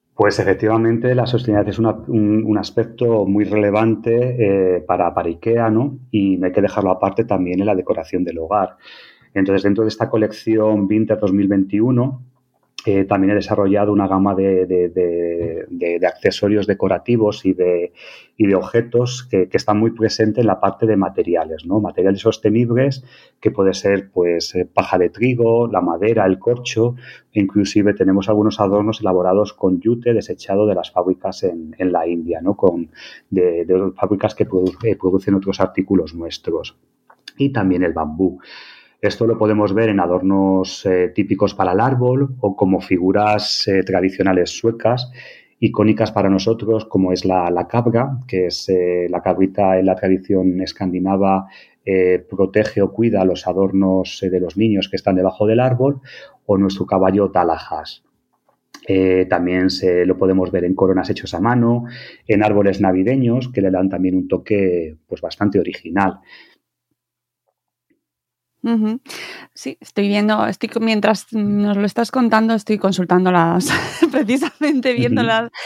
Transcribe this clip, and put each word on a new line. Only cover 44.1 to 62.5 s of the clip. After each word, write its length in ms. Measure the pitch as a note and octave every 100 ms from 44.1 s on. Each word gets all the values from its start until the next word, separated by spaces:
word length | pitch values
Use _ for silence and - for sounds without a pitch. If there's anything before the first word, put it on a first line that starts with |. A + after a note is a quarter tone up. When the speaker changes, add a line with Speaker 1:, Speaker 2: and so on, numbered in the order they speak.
| - F#2+ F#2 F2 -
Speaker 1:
suecas, 540 | A2+ A2+ A2 B2 B2+ - - - _ -
icónicas 520 | A2+ - G#2+ G#2+ G#2+
para 200 | G#2+ G2
nosotros, 540 | G2 A#2 A2+ G#2 A2 -
como 280 | F#2+ F#2
es 100 | F2+
la, 280 | F#2 F#2 F2
la 160 | F2 F2+
cabra, 500 | A#2 B2 A2+ C#3 B2+ -
que 200 | F#2 F2+
es, 200 | - -
eh, 360 | F#2 F2+ F2+ F2
la 140 | F2
cabrita 560 | F#2+ F2+ F#2+ F#2+ F#2+ F#2+
en 80 | F#2+
la 80 |
tradición 680 | F#2 F#2+ F#2 F#2 F#2+ F#2 F2+
escandinava, 840 | F#2 - F#2 F2+ F#2+ G2 G2 F#2+ F#2+ - - _ -
eh, 400 | F#2+ F#2 F2+ -
protege 540 | F#2+ F#2+ G#2+ G#2+ -
o 100 | G2
cuida 320 | - A#2 G2+
los 220 | F#2 F2 -
adornos, 760 | F2+ F#2+ F#2+ F#2+ F#2+ F2+ -
eh, 80 | F#2+
de 80 | F2+
los 180 | F2+ F2+
niños 320 | A2+ G2 -
que 60 | F#2+
están 180 | -
debajo 320 | F#2 F#2 - G#2
del 140 | A2+
árbol, 420 | B2+ B2 C3+ C#3 - - - _ -
o 100 | G2
nuestro 300 | G2 F#2+ F#2
caballo 400 | F#2+ F#2+ G2 G2
Dalahas. 760 | F2+ E2+ D#2+ - D#2 D2+ - _ _ _ _ _ _ _ - -
Eh, 400 | F#2+ F#2 F#2 F2+
también 400 | F2+ F2 F2+ F#2
se, 380 | - F#2 F2 F2
lo 100 | F2+
podemos 340 | F#2+ F#2 F2+
ver 120 | F#2
en 100 | F2
coronas 380 | F#2+ F#2+ F#2 -
hechos 240 | F#2 - E2
a 40 |
mano, 440 | G#2+ B2 A#2 A#2+ A#2 - - - -
en 160 | G#2
árboles 380 | G#2+